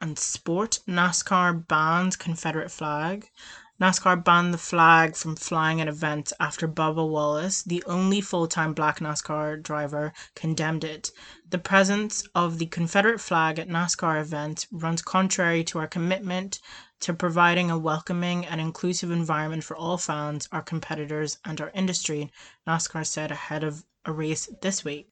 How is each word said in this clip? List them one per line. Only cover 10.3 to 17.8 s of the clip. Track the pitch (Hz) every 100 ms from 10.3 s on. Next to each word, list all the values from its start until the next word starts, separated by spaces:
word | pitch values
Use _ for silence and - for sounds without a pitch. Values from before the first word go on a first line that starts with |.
condemned | - 160 160 160 160
it. | 156 156 - - - - _
"The | 180
presence | - 196 190 202 214 - -
of | 175 175 165
the | 165
Confederate | 170 165 202 208 226
flag | - 170 160 156
at | 170
nascar | 165 170 - 175 156
events | 156 151 151 156 -
runs | 170 160 165
contrary | - 190 190 - 170 170
to | 165 170
our | 156
commitment | 180 170 190 190 180 196 - - - - _
to | -
providing | 170 180 165 175 175 175
a |
welcoming | 165